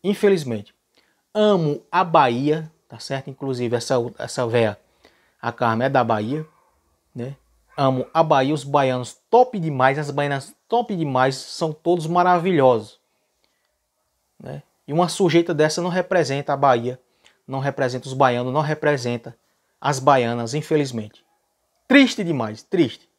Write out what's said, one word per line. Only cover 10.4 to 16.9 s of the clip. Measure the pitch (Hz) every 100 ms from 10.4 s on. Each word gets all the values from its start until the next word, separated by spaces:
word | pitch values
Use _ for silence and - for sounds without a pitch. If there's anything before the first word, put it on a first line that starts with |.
| - _ _
top | 233 233 190
demais, | 151 127 131 131
são | - - 160
todos | 151 170 175 156
maravilhosos, | 175 180 180 180 165 131 117 107 _ _ _ _ _ _ _ _ _ _ _ _ _ _ _
né? | - 143 _ _ -
E |
uma | 151 175
sujeita | - 185 170 170
dessa | 151 151 165
não | 175
representa | 180 180 185 135 139 143
a | 139
Bahia, | 139 120 120